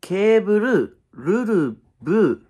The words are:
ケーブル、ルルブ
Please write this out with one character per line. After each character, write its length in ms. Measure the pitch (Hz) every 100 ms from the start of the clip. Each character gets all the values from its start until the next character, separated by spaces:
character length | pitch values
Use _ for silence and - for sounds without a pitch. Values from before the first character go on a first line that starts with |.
ケ 380 | - 185 208 220
ー 20 |
ブ 180 | 196 208
ル、 400 | 233 220 113 _ _
ル 320 | - 131 214 233
ル 320 | 208 143 110 _ _
ブ 440 | - 208 180 110 _